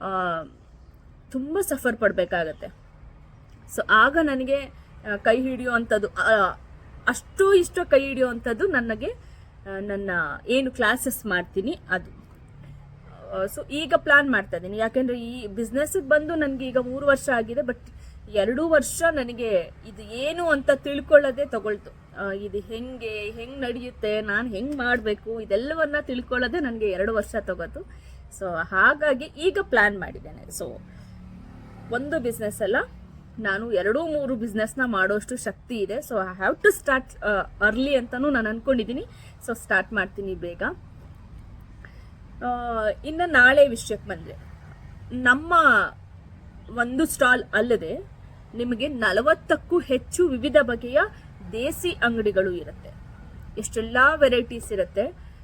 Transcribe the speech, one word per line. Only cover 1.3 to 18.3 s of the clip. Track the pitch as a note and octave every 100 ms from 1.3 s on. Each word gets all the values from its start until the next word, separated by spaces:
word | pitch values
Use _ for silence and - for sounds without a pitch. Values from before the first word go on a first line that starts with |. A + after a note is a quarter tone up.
ತುಂಬಾ | C4+ C#4 F4
ಸಫರ್ | F#4+ C#4 B3+ A3+
ಪಡ್ಬೇಕಾಗತ್ತೆ. | G#3+ F#3+ F3 F3 D#3+ D3 - - - - - - - - - - - -
So | -
ಆಗ | G#3+ A#3+ D4+
ನನಗೆ, | D4+ C4+ C4 C#4
ಆ, | C4+ - - - G#3+ G3+
ಕೈ | A#3 A#3
ಹಿಡಿಯೋ | C4 B3+ B3
ಅಂಥದ್ದು, | A#3+ A3+ G#3+ G#3
ಆ, | - - A3 F#3 - - - - - -
ಅಷ್ಟೋ | B3 - - G4
ಇಷ್ಟೋ | G4 F4 - F4
ಕೈ | C#4 C#4
ಹಿಡಿಯೋ | C4 B3+
ಅಂಥದ್ದು | A#3 A#3+ A3+ G4
ನನಗೆ, | C#4+ A#3 G#3+ D4
ಆ, | B4 - - - - - G3
ನನ್ನ | G3+ G3+ G3 F3 D#3 - -
ಏನು | B3+ C4
ಕ್ಲಾಸಸ್ | B3+ A3 B3+ C4+ - G#3+
ಮಾಡ್ತೀನಿ | F3+ F3 - G3+ F4 -
ಅದು. | F#3 E3 - - - - - - - - - - - -
ಆ, | F#3+ G3
so | - -
ಈಗ | C#4+ D#4+ E4
ಪ್ಲಾನ್ | - C#4+ C#4
ಮಾಡ್ತಾ | A3 F#3+ E3+
ಇದ್ದೀನಿ, | F3+ G#3
ಯಾಕೆಂದ್ರೆ | A3 B3+ C4 A#3+
ಈ | A#3 B3 A3+
ಬಿಸಿನೆಸ್‌ಗೆ | G3 A3+ B3 D4+ F#4+ C4+
ಬಂದು | D4+ D4+ E4
ನನ್ಗೆ | D4 C4+ C4
ಈಗ | B3
ಮೂರು | B3 C4 C#4+
ವರ್ಷ | C4+ C#4 B3
ಆಗಿದೆ, | A3+ A#3
but | B3+ A#3+ - - - - -